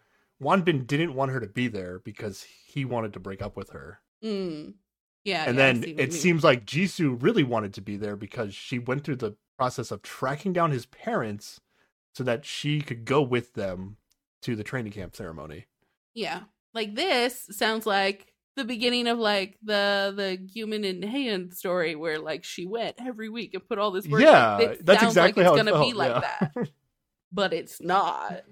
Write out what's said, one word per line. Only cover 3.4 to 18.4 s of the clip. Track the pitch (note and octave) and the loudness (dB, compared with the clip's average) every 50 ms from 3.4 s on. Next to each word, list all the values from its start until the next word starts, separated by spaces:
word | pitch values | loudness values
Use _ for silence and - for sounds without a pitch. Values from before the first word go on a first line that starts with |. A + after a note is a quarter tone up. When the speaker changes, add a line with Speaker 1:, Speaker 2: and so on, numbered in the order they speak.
Speaker 1:
up | G#2 G#2 - | -10 -10 -10
with | G2 F#2+ - | -10 -14 -14
her. | - - - D#2+ - - _ _ _ _ G#3+ | -14 -18 -16 -18 -20 -20 _ _ _ _ -8
Speaker 2:
Mm. | A3 G#3 G3 F#3+ E3+ D3+ D3+ D#3 G3 G3+ _ _ _ _ _ _ _ _ _ - | -6 -6 -6 -6 -6 -8 -10 -12 -16 -18 _ _ _ _ _ _ _ _ _ -6
Yeah, | G3+ F#3 D#3+ D#3 | -4 -2 -2 0
Speaker 1:
And | - B2 | 2 4
Speaker 2:
yeah, | C3+ C3+ | 6 6
I | C3 B2 | 6 4
Speaker 1:
then | A#2 - | 2 -2
Speaker 2:
see | E3 D3+ | -4 -2
what | C#3 | -2
Speaker 1:
it | C3+ | -2
Speaker 2:
you | C3 E3+ | -2 -2
mean. | - | 0
Speaker 1:
seems | - F3+ E3 D#3 E3 | 2 2 4 6 6
like | D#3 B2+ B2 G#2 | 6 6 4 2
Jisoo | - C3 D#3+ G3 F3 - - E3 C3+ B2 A#2 | -4 -2 -2 -2 -2 0 0 0 0 0 2
really | C3 F#3+ A3+ G3+ C#3+ | 2 2 4 2 2
wanted | B2 A#2+ A2 G#2 G2 G2 | 2 0 0 -2 -4 -6
to | G2+ | -10
be | G2 G#2 G2+ | -10 -10 -8
there | G2 G#2+ G#2 G#2 | -6 -6 -6 -8
because | G2+ G#2+ F#2+ - B2+ A2 G2+ G2 | -8 -10 -10 -8 -8 -8 -8 -10
she | - - - C3 A#2+ | -12 -10 -8 -6 -6
went | A#2+ B2 C3 C#3+ D3 | -4 -4 -4 -4 -4
through | E3 C#3 | -6 -6
the | B2 A#2 G#2 G#2 _ _ _ _ | -4 -4 -6 -6 _ _ _ _
process | - C3 B2 - - A2 - | -4 -2 -2 -2 -4 -8 -8
of | A2 - | -10 -12
tracking | - - - - C3+ C3 C#3+ D3 - G3 F3 | -12 -14 -10 -6 -4 -4 -4 -4 -4 -2 2
down | F3 E3+ D#3+ | 2 2 2
his | C#3 A#2+ - | 2 0 -4
parents | - _ - - A3+ A#3+ F3+ A#2+ G#2+ G#2 G#2 - - - - _ _ _ _ _ _ _ _ _ _ - | -8 _ -12 -6 -4 -2 -2 -2 -4 -6 -8 -12 -16 -20 -20 _ _ _ _ _ _ _ _ _ _ -10
so | - B2+ | -6 -2
that | B2+ A#2 A#2 - | -2 -2 -2 -4
she | - - - - D3 D3+ D3+ | -8 -10 -6 -2 -2 -2 -2
could | D3 - B2 A#2 A2+ | -2 -6 -8 -8 -2
go | B2+ C3 D3+ | 0 2 2
with | C#3+ A#2+ B2 A#2+ A#2+ - - | 2 2 0 -2 -2 -4 -6
them | A2 G2 F#2+ F2+ F#2 F#2+ G2 G#2+ - _ _ _ _ _ _ _ _ | -6 -4 -4 -6 -8 -10 -12 -16 -18 _ _ _ _ _ _ _ _
to | - C3 A#2+ | -6 -6 -4
the | G#2+ G#2 | -4 -6
training | - - B2+ A2+ G2+ G2 | -6 -6 -6 -6 -8 -8
camp | G#2 F#2 E2+ - | -10 -12 -12 -12
ceremony. | - G#2 E2+ D#2+ D#2 D2 D#2 D2+ E2 - _ _ _ _ _ _ _ _ _ - | -12 -12 -12 -10 -12 -12 -14 -14 -16 -18 _ _ _ _ _ _ _ _ _ -12
Speaker 2:
Yeah. | A#3 F#3+ D3+ E3 F3+ - - _ _ _ _ - | -8 -8 -8 -8 -10 -12 -16 _ _ _ _ -8
Like, | A3+ G#3+ G3+ G#3 | -8 -8 -6 -4
this | B3 F4 F#4+ D4 B3 A#3+ B3+ B3+ - - - | -2 0 0 2 2 0 0 -2 -6 -14 -12
sounds | G3+ - A#3+ A3 A3 A3+ A3 | -6 -2 -2 0 0 0 0
like | A3 G3 G3 G3 G3 G3+ G3 - _ _ _ | 0 2 2 2 0 -2 -4 -10 _ _ _